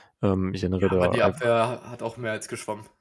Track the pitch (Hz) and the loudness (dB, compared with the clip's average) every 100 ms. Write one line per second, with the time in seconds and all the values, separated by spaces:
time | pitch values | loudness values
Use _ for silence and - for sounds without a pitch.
0 | - _ 101 95 92 92 90 92 95 92 | -20 _ 0 2 0 -2 -2 2 2 4
1 | 87 117 101 - 120 117 117 117 117 120 | 4 4 2 2 2 2 2 -2 -10 -10
2 | 117 123 113 107 - 117 - 107 107 _ | -10 -6 -6 -6 -8 -10 -8 -10 -12 _